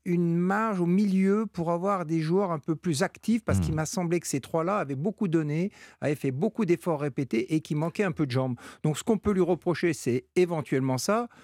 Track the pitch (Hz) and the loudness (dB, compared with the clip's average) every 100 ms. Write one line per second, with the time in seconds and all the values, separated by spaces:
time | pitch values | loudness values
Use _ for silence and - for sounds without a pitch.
0 | 190 175 170 170 185 202 226 185 170 190 | -2 0 2 2 2 0 0 0 2 2
1 | 208 190 190 208 220 - 165 170 190 196 | 4 4 4 2 0 -4 -2 0 0 -2
2 | 160 165 156 185 190 160 - 156 180 139 | 0 0 2 2 2 -2 -2 -2 0 0
3 | 185 - - 226 - 95 151 156 156 190 | -2 -2 -2 0 2 2 2 0 -2 -2
4 | 170 175 - 139 - 165 165 208 139 135 | 0 -2 -2 -6 -2 -2 0 -2 -2 -4
5 | 190 - 196 160 151 156 190 - - - | -4 -2 0 0 0 -2 -4 -6 -20 -6
6 | 139 147 139 127 214 - 180 175 180 147 | -4 -2 -2 0 -2 0 0 2 0 -2
7 | 147 135 135 - - 156 - 151 165 - | -2 -4 -2 -2 0 -2 0 -2 -2 -2
8 | 196 - 143 127 131 120 - - 156 143 | -2 0 0 0 -2 -4 -10 -4 -4 -2
9 | - 214 208 190 170 175 180 160 175 151 | 0 0 2 2 2 0 0 0 0 0
10 | 131 127 - 180 175 165 127 135 135 127 | 0 -2 0 0 2 0 0 0 0 0
11 | - 220 240 - | 0 0 -2 -12